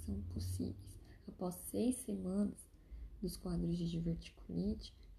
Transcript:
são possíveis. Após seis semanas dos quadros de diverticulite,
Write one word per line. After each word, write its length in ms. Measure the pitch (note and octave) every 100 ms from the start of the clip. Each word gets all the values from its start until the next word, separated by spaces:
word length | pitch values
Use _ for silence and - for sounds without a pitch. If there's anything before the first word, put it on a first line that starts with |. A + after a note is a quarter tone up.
são 160 | - G3+ G#3
possíveis. 680 | - F2+ - - - - - - - -
Após 260 | - F3+ F3 -
seis 240 | G3 A#3 B3+
semanas 720 | - G3+ F#3 F#3+ G#3 - - - - - - -
dos 140 | F3 -
quadros 420 | F3+ F3 E3+ F3
de 100 | E3+
diverticulite, 1040 | E3+ E3+ E3 - - - F3 G3+ A3+ - - -